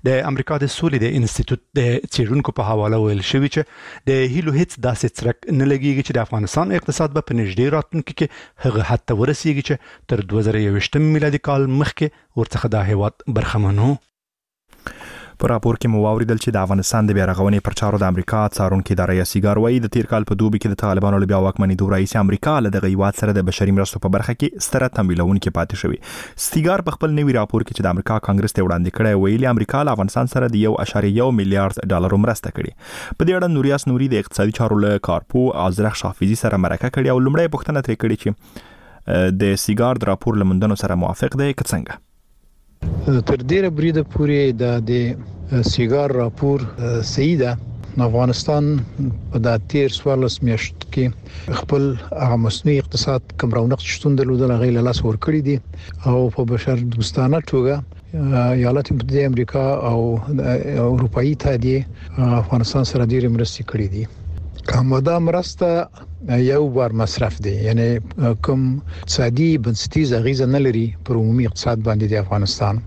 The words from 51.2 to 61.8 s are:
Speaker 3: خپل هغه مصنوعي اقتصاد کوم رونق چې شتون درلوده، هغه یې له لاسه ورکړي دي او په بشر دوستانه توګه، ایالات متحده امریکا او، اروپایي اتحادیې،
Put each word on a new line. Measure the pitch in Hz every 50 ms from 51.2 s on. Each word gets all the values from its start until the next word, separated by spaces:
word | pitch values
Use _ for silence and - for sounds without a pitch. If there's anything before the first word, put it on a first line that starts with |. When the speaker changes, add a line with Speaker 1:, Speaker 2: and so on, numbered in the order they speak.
| - - - - - - 147 -
Speaker 3:
خپل | - - 147 143 139 139 127 117 - -
هغه | - - 139 123 120 117 113
مصنوعي | 110 - - - 151 147 139
اقتصاد | - - - 131 - - 135 123 - - - -
کوم | - 120 107 120
رونق | 113 120 135 -
چې | - - -
شتون | - - 151 143 135
درلوده، | 135 127 131 123 131 127 120
هغه | 113 123
یې | 127 120 117
له | 120 123
لاسه | 117 - - 113
ورکړي | 107 104 - 156 156 156 139
دي | 139 143 127 - - - - - - - - - 131
او | 123 127 127 120 - -
په | 123 113
بشر | 120 107 - - 131 120 123 120 117
دوستانه | 120 110 - - - 127 131 151 165 156 -
توګه، | - 135 123 131 143 143 135 - - - - - - 156 143 135 135 123 123 123 127
ایالات | 127 123 120 127 147 139 - 147
متحده | 127 117 127 135 143 139 135
امریکا | 127 117 120 - - 135 131 135 139 - - 120
او، | 117 117 117 120 117 110 107 143 143 131 131 127 123 123 - 143 143 131 120
اروپایي | 120 127 123 127 117 - 123 127 143 151
اتحادیې، | - - 139 135 120 120 127 131 135